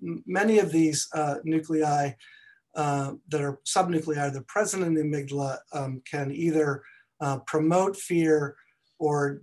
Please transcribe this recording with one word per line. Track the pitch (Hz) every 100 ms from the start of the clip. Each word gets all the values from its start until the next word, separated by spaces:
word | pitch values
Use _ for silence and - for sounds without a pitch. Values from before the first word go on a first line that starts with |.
m-, | 175 165 -
many | 180 220 214
of | 170
these, | 160 156 143 - 160
uh, | 147 139
nuclei, | 160 160 156 156 151 143 143 - - - - _ _ 160
uh, | 147 139 139 - -
that | 151
are | 143 139 -
subnuclei | 196 180 165 156 147 143
that | 131
are |
present | - - - 190
in | 170
the | 156
amygdala, | 151 147 139 143 135 131 -
um, | 147 135 131 -
can | 147 139
either, | 143 165 156 147 139 - - _ -
uh, | 143 135
promote | - 156 156 180 196 196
fear | - 170 160 151 139 - _ _ _ -
or | 151 147 143 143